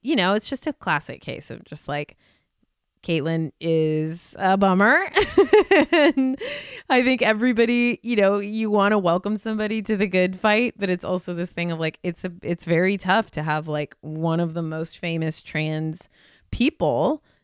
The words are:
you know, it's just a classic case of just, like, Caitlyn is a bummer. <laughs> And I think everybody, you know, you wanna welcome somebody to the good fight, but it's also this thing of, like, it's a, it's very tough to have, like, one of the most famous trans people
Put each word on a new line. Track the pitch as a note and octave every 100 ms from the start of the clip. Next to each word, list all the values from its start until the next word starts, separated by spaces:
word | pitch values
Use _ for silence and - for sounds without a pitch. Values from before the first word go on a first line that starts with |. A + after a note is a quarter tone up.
you | B3 C4+
know, | F3+
it's | G#3+ -
just | C4+ D#4
a |
classic | - F#3+ D3 - -
case | - - -
of | -
just, | - D3+ -
like, | D3 D3 - _ _ _ _ _ _ _ _
Caitlyn | - D#3+ D#3 E3 D#3+ -
is | E3 D#3+ D#3 D#3 D#3 E3+ - -
a | F#3+ G3
bummer. | G3 F#3 G#3+ D#4 G4
<laughs> | - G4+ - D4 G#4+ - F#4+ -
And | E4 D#4 - C4 C4+ B4 - - - -
I | B3+
think | B3 C4
everybody, | G#3+ G#3+ B3 A3+ A#3 A#3+ A#3+ -
you | A3+ A3
know, | G3 G3+
you | G3+ A3 G#3+
wanna | G#3 G3+ G#3+
welcome | F3 F3+ G3+ G#3+
somebody | A3+ A3 G#3+ A3
to | G3+ G3+
the | G3
good | F#3 F#3 F#3
fight, | G#3+ G#3+ B3 -
but | G3
it's | F3+ -
also | F3+ F3+
this | E3+ F3+
thing | - F3
of, | E3
like, | D#3+ -
it's | F3+ E3+ F#3
a, | E3+
it's | - F3 E3
very | E3 F#3 G3+
tough | F#3 G#3 G#3+
to | -
have, | D#3 D3+ D#3+
like, | D3+ D3+ -
one | D#3 D#3 E3 E3
of | E3+
the | E3
most | D#3+ D#3+ E3 -
famous | E3+ E3 D#3+ -
trans | - D3+ D#3 D#3 D#3+ D#3 - _ _ _ _
people | - A#3+ - E3 A#2+ F#3+ D4+ _ _